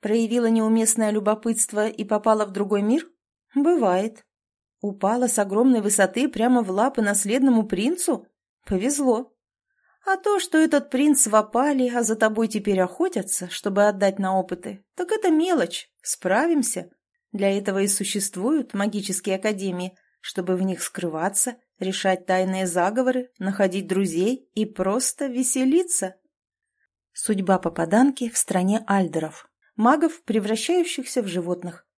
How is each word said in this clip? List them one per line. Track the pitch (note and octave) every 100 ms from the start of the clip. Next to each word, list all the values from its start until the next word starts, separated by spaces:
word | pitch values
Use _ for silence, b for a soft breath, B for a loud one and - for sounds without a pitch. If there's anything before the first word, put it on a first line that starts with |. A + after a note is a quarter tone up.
Проявила | G#3 A3+ A3+ A#3+ A3+
неуместное | A3+ A3 A3+ A3 A3+ G#3+
любопытство | G#3+ G#3 G#3+ A3+ A3+ - G#3 B3+
и | -
попала | G3+ G#3 A3 A3
в | G#3
другой | G3 G3+ G3+
мир? | G3+ C#4 E4 _ _ _ _
Бывает. | C4+ C#4+ F4 A3 F3+ G#3+ A3 _ _ _ _ _ _
Упала | G#3 G3 G3 A#3+ B3
с | A#3
огромной | G3+ G3+ B3+ A#3+
высоты | G#3 G#3 F#3 - C#4
прямо | - A#3 B3+
в | G3+
лапы | F#3 B3 C4+
наследному | G#3 G3+ G3 B3 C4+ A#3
принцу? | G#3+ F3+ A3+ F4+ - A#3+ - _ _ _ -
Повезло. | F#3+ A3+ C#4+ C4 A3+ C4 _ _ _ _ _ _ _
А | - F#4+
то, | G#4 G4+
что | - D#4+
этот | D#4 D4 C#4+
принц | B3+ D4 C#4 A3
в | G#3+
опале, | G#3+ A#3 C#4+ C#4 B3 A#3+
а |
за | A3+ A3
тобой | A3 G#3+ A3+
теперь | A3 G3+ F#3+
охотятся, | F3+ - F#4 D4 - - F3+
чтобы | - G#3 G3
отдать | G#3 G3 G3 G3
на | F#3+ F#3+
опыты, | F#3 F3+ - G3+ _ -
так | F4+
это | G#4+ G4+
мелочь, | D#4 F4 E4+ G3 - - _
справимся. | - - F3+ G3+ E4 D#4+ A#3+ - E3+ _ _ _ _
Для | G3+ G3 G3
этого | G3+ F#3+
и | G3+
существуют | G3+ G3 G#3 - F3 G#3+ D#4 -
магические | G3 G3+ G#3 G3 F#3 - F#3+
академии, | G#3+ G3+ G3 F3+ F3+ _ _ _
чтобы | - - F3+ F#3
в |
них | F#3+ F3+
скрываться, | - - F3 D#3 F3+ G3 - A#3 _ _
решать | F#3+ F#3+ G3 F#3 F#3
тайные | F#3 F#3 F#3+ F#3
заговоры, | F3 F3 A3 B3+ B3+ B3 _
находить | F#3+ G3 G3 F#3 G3
друзей | F#3+ G3 D#3+ F#3+ B3+ _
и | -
просто | G#3+ - F#3+ G#3+ B3+ - C#4
веселиться. | B3 C4 C4 C4 D#4+ F4+ - F#3 F#3 _ _ _ _ _ _ _ _ _
Судьба | - - G3+ F#3 F#3
попаданки | F3 E3+ E3+ G3+ C#4 C4+ A#3+
в | -
стране | - F#3 F#3 G#3+ A3
альдеров, | G3 F3+ D#3+ D#3+ - - _ _ -
магов, | A3 D4+ D#4+ -
превращающихся | - A3 G3+ A3+ - F4+ F4 - B3+ -
в | G3+
животных. | F3 E3+ F3 F3 E3 _